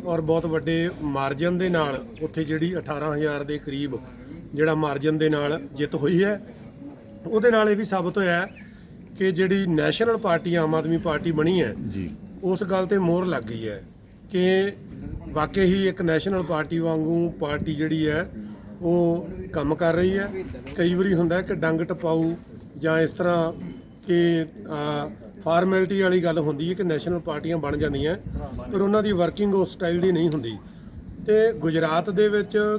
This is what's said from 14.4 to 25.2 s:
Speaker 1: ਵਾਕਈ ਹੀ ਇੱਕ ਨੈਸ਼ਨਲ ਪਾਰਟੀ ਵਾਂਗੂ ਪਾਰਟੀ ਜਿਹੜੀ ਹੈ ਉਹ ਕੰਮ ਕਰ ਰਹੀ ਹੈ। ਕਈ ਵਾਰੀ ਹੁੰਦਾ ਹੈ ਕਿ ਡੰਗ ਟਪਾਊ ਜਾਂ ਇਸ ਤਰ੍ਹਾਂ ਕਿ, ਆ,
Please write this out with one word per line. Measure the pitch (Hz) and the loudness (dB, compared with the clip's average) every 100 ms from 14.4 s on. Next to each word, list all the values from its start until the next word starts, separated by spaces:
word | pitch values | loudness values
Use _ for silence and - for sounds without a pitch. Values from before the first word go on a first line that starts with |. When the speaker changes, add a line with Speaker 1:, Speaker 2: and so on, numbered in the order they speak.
| 185 190 202 - - - - - - | 4 4 2 -4 -14 -12 -10 -10 -6
Speaker 1:
ਵਾਕਈ | 151 151 196 | -2 0 2
ਹੀ | 185 196 190 | 4 4 2
ਇੱਕ | 185 | 0
ਨੈਸ਼ਨਲ | 170 160 190 185 | 0 2 2 -2
ਪਾਰਟੀ | 165 156 156 165 | 0 -2 -2 -2
ਵਾਂਗੂ | 165 160 156 170 170 - | 0 0 0 0 0 -2
ਪਾਰਟੀ | 147 147 165 | -4 -2 -2
ਜਿਹੜੀ | 151 156 160 151 | -2 0 0 0
ਹੈ | 151 - 107 - - - - | 0 -4 -8 -14 -14 -16 -4
ਉਹ | 170 175 170 170 202 - - | 0 2 2 0 -4 -10 -6
ਕੰਮ | 156 143 | -2 0
ਕਰ | 151 165 | 2 2
ਰਹੀ | 165 185 196 | 4 2 0
ਹੈ। | 202 190 175 - - - | -4 -6 -10 -12 -8 0
ਕਈ | 175 | 2
ਵਾਰੀ | 180 196 | 2 2
ਹੁੰਦਾ | 170 170 180 | 2 2 0
ਹੈ | |
ਕਿ | 196 | -2
ਡੰਗ | 175 160 160 | -2 0 0
ਟਪਾਊ | 170 165 165 165 165 170 - - - 143 | -2 -4 0 2 0 -2 -10 -18 -18 -4
ਜਾਂ | 160 160 | 0 2
ਇਸ | 156 | 2
ਤਰ੍ਹਾਂ | - 175 170 165 - 175 - - - - | 0 2 2 0 -4 -10 -12 -18 -8 0
ਕਿ, | 175 170 165 160 - - | 4 4 2 -2 -8 -10
ਆ, | 147 151 147 151 - | -6 -4 -4 -6 -10